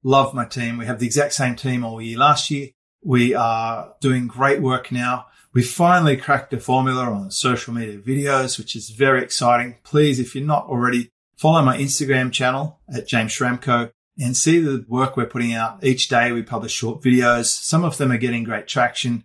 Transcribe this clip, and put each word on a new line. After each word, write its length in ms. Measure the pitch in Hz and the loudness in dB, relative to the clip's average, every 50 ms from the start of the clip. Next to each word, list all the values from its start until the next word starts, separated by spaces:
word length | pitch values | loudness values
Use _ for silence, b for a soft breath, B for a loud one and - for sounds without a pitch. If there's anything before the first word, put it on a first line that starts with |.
| _ | _
Love 300 | 135 135 139 139 135 - | 4 4 4 4 2 -2
my 120 | 131 117 | -6 -8
team. 320 | - - 131 120 117 117 120 | -6 -6 -8 -6 -6 -6 -8
We 100 | 117 107 | -6 -6
have 120 | 123 110 | -4 -4
the 60 | 123 | -2
exact 280 | 117 110 143 143 143 - | -2 0 0 0 0 0
same 220 | - 139 123 120 | -2 -2 -2 -2
team 300 | 117 - 131 127 123 120 | -4 -4 -4 -4 -2 -4
all 160 | 113 113 110 | -6 -8 -8
year 160 | 113 117 113 117 | -8 -8 -2 2
last 320 | 135 147 147 - - - | 2 4 4 2 0 -4
year. 200 | 151 139 139 135 _ _ _ _ _ _ _ | -4 -6 -6 -10 _ _ _ _ _ _ _
We 320 | 180 127 123 120 123 127 | 2 4 4 4 4 2
are 580 | 120 117 117 113 113 117 113 113 110 - - - _ | 0 0 0 0 -2 -2 -4 -4 -6 -8 -14 -14 _
doing 260 | - 135 131 127 123 117 | 0 0 0 0 -2 -4
great 340 | - 123 135 135 143 - | -2 0 2 2 2 2
work 300 | 156 131 127 127 - - | 0 0 0 -2 -4 -6
now. 360 | 131 123 123 123 123 123 - b b b b b _ | -6 -4 -2 -4 -4 -6 -8 b b b b b _
We 80 | 123 120 | 2 2
finally 540 | 123 - - 170 175 180 180 165 151 135 135 | 2 2 2 4 6 6 6 6 4 2 2
cracked 340 | - - 143 131 - - | 2 0 0 0 0 -6
the 80 | - 120 | -10 -8
formula 460 | - - 127 131 131 131 131 127 127 | -2 0 0 2 2 0 0 -2 -2
on 260 | 123 110 101 98 95 | -4 -4 -6 -8 -8
social 420 | - - - 135 123 110 - - 117 | -6 -2 0 0 0 0 -4 -8 -8
media 260 | 117 113 107 104 101 | -8 -8 -8 -10 -12
videos, 580 | 98 117 135 139 143 139 139 131 131 127 - - | -6 -4 -2 -2 0 0 0 0 0 -2 -4 -8
which 180 | 110 - - | -8 -10 -10
is 140 | 113 104 - | -12 -12 -14
very 340 | 110 107 139 135 131 127 123 | -2 2 4 4 4 2 0
exciting. 540 | - - - 127 120 120 120 123 123 117 _ _ | -2 -4 0 2 4 4 4 2 -2 -8 _ _
Please, 360 | - - 147 151 147 135 127 | 0 2 4 4 4 2 0
if 160 | 123 - - | -2 -4 -4
you're 80 | 135 139 | -6 -2
not 220 | 151 151 - - | 0 -2 -2 -2
already, 440 | - 131 120 120 123 123 120 120 - _ _ _ _ _ - | -2 -2 0 0 2 0 0 -4 -6 _ _ _ _ _ 0
follow 240 | - 156 160 165 | 2 4 4 6
my 160 | 147 131 123 - | 4 4 2 0
Instagram 560 | 139 135 - - 151 131 139 127 127 127 117 | -2 -2 -2 -2 0 0 0 0 0 -2 -2
channel 460 | - 131 127 131 135 151 156 - _ _ - 131 | 0 0 0 0 -2 -6 -8 -10 _ _ -10 -10
at 140 | 120 - - | -10 -6 -2
James 240 | - 117 110 113 | -2 -2 0 -2
Schramko 600 | - - 127 123 123 123 - 131 120 120 120 113 _ _ _ _ _ - | -2 -2 -2 -2 -2 -2 0 0 0 0 0 -4 _ _ _ _ _ -6
and 160 | 135 123 127 | -4 -2 -2
see 240 | - - 160 165 170 | 0 2 4 4 4
the 260 | 165 147 135 123 110 113 | 4 2 -2 -4 -4 -4
work 280 | 117 127 135 131 - | -2 0 0 0 0
we're 100 | 131 120 | -2 -4
putting 280 | - - 127 120 117 117 | -4 -2 -4 -2 -2 -2
out. 300 | 113 113 110 104 - - | -2 -4 -4 -6 -2 0
Each 240 | 135 131 127 - - | 0 2 2 0 2
day 220 | 131 120 120 120 | 2 2 2 2
we 120 | 120 117 107 | 0 -4 -6
publish 300 | - 123 113 101 110 - | -6 -8 -8 -6 -6 -6
short 280 | - - 113 117 - | -6 -4 -6 -6 0
videos. 440 | - 131 123 123 123 120 120 120 117 | 2 4 4 6 6 4 4 2 2
Some 380 | - - - - - - 160 175 | -2 -2 -2 -4 0 0 2 2
of 140 | 165 - - | 0 -2 0
them 140 | 143 127 | 0 0
are 60 | 123 110 | 0 0
getting 260 | 120 123 120 117 117 | 0 -2 -2 -4 -4
great 240 | 113 110 107 101 - | -6 -6 -8 -8 -6
traction. 560 | - 135 123 120 - - - 127 120 117 - | 0 0 0 0 0 -4 -4 -4 -4 -4 -6